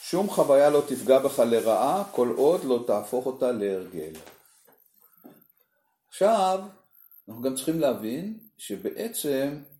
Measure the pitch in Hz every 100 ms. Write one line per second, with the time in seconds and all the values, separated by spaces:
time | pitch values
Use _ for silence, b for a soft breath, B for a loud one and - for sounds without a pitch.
0 | - 175 202 - 139 139 143 147 147 123
1 | 104 131 139 135 117 113 107 104 131 180
2 | 196 - 123 - 139 180 147 120 120 104
3 | 101 127 127 131 127 117 101 95 90 87
4 | 78 80 - - _ _ _ _ _ _
5 | _ _ - _ _ _ _ _ _ _
6 | _ - 190 226 185 190 202 - _ _
7 | _ _ - 110 127 131 - 160 143 110
8 | 110 131 196 220 - _ - 101 - -
9 | 233 - 151 135 139 147 147 _